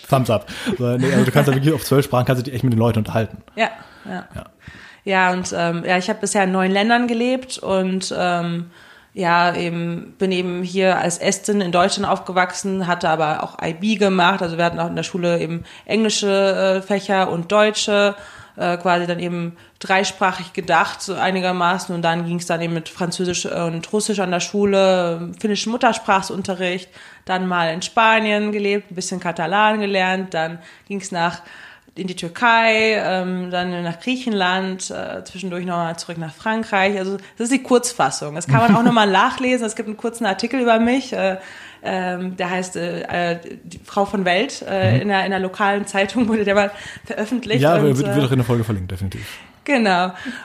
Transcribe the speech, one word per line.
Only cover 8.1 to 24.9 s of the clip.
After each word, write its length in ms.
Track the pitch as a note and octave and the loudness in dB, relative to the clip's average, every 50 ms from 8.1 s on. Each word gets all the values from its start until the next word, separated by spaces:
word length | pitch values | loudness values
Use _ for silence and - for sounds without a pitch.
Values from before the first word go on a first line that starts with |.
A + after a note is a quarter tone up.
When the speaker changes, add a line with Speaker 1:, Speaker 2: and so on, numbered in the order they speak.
| - | -2
Speaker 2:
ähm, 480 | - F3+ F3+ F3 F3 E3+ F3 E3+ E3+ E3+ E3+ - - - - - - _ _ - | -2 0 0 0 0 -2 -4 -4 -6 -8 -10 -16 -20 -20 -20 -20 -20 _ _ -6
ja, 380 | G3+ F#3 E3+ E3+ F3 F3 F3 E3+ | -2 0 2 4 4 4 4 2
eben, 580 | F3 F3 E3+ E3+ F3 E3+ E3+ E3+ E3+ - - - - | 0 -2 -2 -2 -4 -4 -4 -4 -6 -8 -10 -6 -2
bin 140 | G3 F#3+ F#3 | -2 0 0
eben 280 | F3+ F3+ F3+ F3 F3+ | 0 0 -2 -2 -4
hier 360 | F#3 F3+ F3+ F#3+ F#3+ F#3 F3+ | -4 -2 0 2 4 4 4
als 220 | - - F3 E3+ - | 4 2 -2 -2 0
Estin 420 | - F#3+ F#3+ - - - G#3 G3+ | 0 0 0 0 0 0 0 0
in 100 | F#3+ F3 | 2 2
Deutschland 360 | E3+ F3 F3+ G3+ - G3+ G3+ G3 | 2 4 4 2 2 0 0 0
aufgewachsen, 760 | F#3+ F#3+ F#3+ - F3+ F#3 F3+ F3+ - - - G3 F#3+ F#3+ F#3 | -2 -2 -2 -2 0 0 0 0 -2 -6 -4 -4 -2 -2 0
hatte 220 | F3 F3 E3+ F3+ | -2 -2 0 0
aber 360 | E3 D#3 D#3 D#3 D3+ D#3 - - | 0 2 2 2 0 0 -2 -4
auch 140 | - - - - | -8 -8 -6 -6
I 80 | E3 E3 | -6 -4
B 220 | E3 F#3+ G#3+ A3 | -2 -2 0 2
gemacht, 460 | F#3+ G#3 G3 F#3+ F#3 E3+ F3+ G3 F#3 | 2 2 2 4 4 4 4 2 0
also 160 | F#3 E3+ E3 | -2 -2 0
wir 80 | E3 E3+ | 0 0
hatten 120 | E3+ E3+ | 0 0
auch 120 | E3 E3 F3 | -2 -4 -4
in 60 | E3+ | -4
der 60 | E3 E3 | -4 -6
Schule 360 | - - F3+ E3+ F3 E3+ E3 | -4 -4 -2 0 0 0 0
eben 240 | D#3+ D#3+ E3+ E3+ E3+ - - - - | -2 -4 -6 -8 -10 -12 -18 -14 -6
englische, 960 | - - G#3+ A3 G#3+ G#3 - G#3 G3+ G3 G3 G3 G3 F#3 F#3 F#3+ F#3+ F#3+ F#3+ F#3+ | -2 0 2 2 2 0 0 0 2 2 4 2 2 2 2 2 2 2 0 0
äh, 20 | |
Fächer 440 | - G#3 G3 G3 - G3 F#3+ F#3 - | -2 -2 -2 0 2 2 2 2 2
und 180 | E3 E3+ E3+ - | 0 -4 -2 2
deutsche, 640 | G3+ G#3 G#3 G#3+ G#3+ - - A3 G#3 G3+ G3+ G3+ G3+ - - - - - - - - | 4 4 4 4 2 0 0 2 2 4 4 2 0 -2 -10 -20 -20 -20 -20 -14 -8
äh, 180 | - F3+ F3 F3 | -4 -2 -2 -2
quasi 300 | F3 F3 F#3 F3 F3 F3 | 0 2 2 2 2 2
dann 120 | F3 F3 E3+ | -2 -4 -4
eben 360 | F3 F3 F3 F3 E3+ E3+ E3+ - - - _ - | -4 -4 -4 -4 -6 -6 -8 -12 -20 -20 _ -8
dreisprachig 720 | - - F#3+ F#3+ G3+ G3 - - G#3 F#3 F#3 - F3 - | -2 2 2 2 2 0 0 0 0 0 0 -2 -8 -10
gedacht, 500 | - F#3+ E3+ E3+ E3+ D#3+ G3+ - - - | -8 -6 0 2 4 4 2 2 -4 -10
so 120 | - F#3+ F3+ | -8 -6 -4
einigermaßen, 840 | G#2+ A#2 F#3+ F#3 F#3 F3+ F#3 F3+ F3+ F3 F3 F#3 F#3 - - F3+ | -2 0 0 0 0 0 0 0 0 2 0 0 0 -4 -6 -4
und 60 | E3+ | -2
dann 240 | E3+ E3 E3 F3 E3+ | 0 0 0 0 -2
ging's 200 | E3+ E3+ F3 E3+ | -4 -4 -4 -2
dann 140 | - E3+ E3 | -2 -2 -2
eben 120 | E3+ E3 E3+ | -2 -2 -4
mit 160 | E3 D#3+ - | -4 -6 -8
Französisch 560 | - - F#3 E3+ - - F#3 F3+ F3 - - | -8 -6 -4 -4 -2 -2 -2 -2 -2 -4 -4
und 460 | - - F3 E3+ E3+ E3 E3 - - - | -4 -4 -4 -4 -4 -4 -6 -6 -4 -2
Russisch 260 | G#3+ G#3 - G#3 G3 | -2 0 0 -2 -2
an 120 | F#3 F3+ | -2 -2
der 100 | F3+ F3 | -2 -2
Schule, 920 | E3+ - - G3+ G3+ G3+ G3 G3 F#3+ F#3+ | -2 -2 -2 0 2 2 4 4 4 4